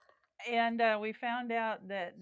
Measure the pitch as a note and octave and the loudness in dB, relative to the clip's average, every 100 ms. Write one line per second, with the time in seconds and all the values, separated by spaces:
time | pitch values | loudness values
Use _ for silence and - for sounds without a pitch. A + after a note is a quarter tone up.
0 | _ _ _ _ A#3 A#3 A#3 A#3 A3+ G#3+ | _ _ _ _ -2 2 2 4 4 4
1 | G#3+ G#3+ B3 A#3+ B3 A3+ A3 G#3+ F#3+ G3 | 0 -4 -4 -4 -2 0 0 -4 -6 -6
2 | F3 - | -6 -8